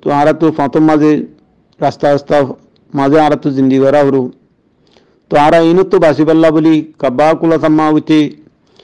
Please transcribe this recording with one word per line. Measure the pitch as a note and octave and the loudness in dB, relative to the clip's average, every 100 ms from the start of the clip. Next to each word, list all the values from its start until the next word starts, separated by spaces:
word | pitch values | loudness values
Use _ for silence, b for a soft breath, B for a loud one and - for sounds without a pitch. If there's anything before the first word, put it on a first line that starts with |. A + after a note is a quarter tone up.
তো | - | -4
আর | C#3+ D3 | -2 0
তো | D3+ D#3+ | 0 -2
প্রথম | D#3 C#3 E3 | -2 -2 0
মাঝে | D#3 D#3 D3+ D3+ A#2+ _ _ _ _ - | 0 2 0 0 -4 _ _ _ _ -6
রাস্তা | C#3+ - D3 | -6 -2 -2
রাস্তা | C#3+ C#3 D3 C3 - _ _ _ | -2 -2 -2 -2 -6 _ _ _
মাঝে | C#3+ C#3 D#3 | -4 0 2
আর | D3+ D3 | 0 -2
তো | D3+ | -4
জিন্দি | C3+ C3+ C3+ | -2 0 2
করা | C3+ C#3+ | 2 2
হরু। | C#3 C3+ B2+ - _ _ _ _ _ b b b - | 2 0 -4 -10 _ _ _ _ _ b b b -4
তো | D3+ | 0
আর | D3 E3 | 2 2
ইনত | E3 F3 F#3+ | 2 0 0
তো | F#3+ | 2
বাসি | E3 C3+ | 0 0
পাল্লা | D#3 D#3+ D#3+ | 0 2 2
বলি | D#3 D#3+ D#3 D3+ - | 2 0 0 -4 -6
কাব্বা | C3+ B2 D3+ | -6 0 0
কুলা | D#3+ E3 D#3+ | 0 -2 0
থাম্মা | D#3 D#3 D#3 | 0 0 0
হইতে, | D#3 D3+ D#3 C#3+ - - _ _ b | -2 0 0 -2 -6 -20 _ _ b